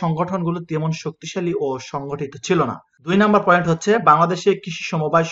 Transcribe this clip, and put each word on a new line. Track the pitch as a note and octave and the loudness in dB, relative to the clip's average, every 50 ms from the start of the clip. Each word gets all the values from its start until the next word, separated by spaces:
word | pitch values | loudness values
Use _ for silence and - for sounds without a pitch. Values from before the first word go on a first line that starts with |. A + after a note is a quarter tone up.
| F#3 | -2
সংগঠনগুলো | E3 D#3+ D#3 F3 E3+ F#3+ F#3 E3+ E3+ E3+ F3 E3+ - | -2 -2 -2 -2 -4 -4 -4 -2 -4 -4 -6 -6 -6
তেমন | D#3+ D#3 D#3 D#3+ D#3+ - - | -4 -4 -2 -4 -6 -6 -8
শক্তিশালী | D#3+ D#3 _ - E3 - G3 F3 E3+ F3 - D3+ | -10 -12 _ -14 -10 -8 -6 -4 -4 -4 -2 -2
ও | C3+ C3 B2+ - - | -4 -4 -6 -8 -10
সংগঠিত | - C#3+ C#3 C#3+ C#3+ C#3+ D3 C#3 - - - | -10 -10 -8 -8 -8 -8 -8 -10 -10 -12 -2
ছিল | - F3+ E3 C#3+ A#2+ | 0 2 2 2 0
না। | F#2+ - - _ _ _ _ | -4 -8 -14 _ _ _ _
দুই | D#3+ F#3 G3+ | 0 2 4
নম্বর | G#3 G#3 G#3 G3+ G3 | 4 6 4 4 4
পয়েন্ট | F#3+ F3 F3 E3 E3+ | 4 4 4 4 2
হচ্ছে, | E3 E3 - G3+ G#3 A#3 D#3 D#3+ | 0 0 2 0 0 4 6 4
বাংলাদেশে | D3+ D#3 E3+ E3+ F#3 F3+ - G3+ F#3 F#3+ - | 6 6 4 2 0 0 2 0 0 0 -4
কৃষি | F3+ D#3+ - - - | -10 -12 -10 -8 -6
সমবায় | F3+ E3 D3+ D3+ D#3+ E3 E3 D#3+ | -4 -4 -2 2 2 2 2 0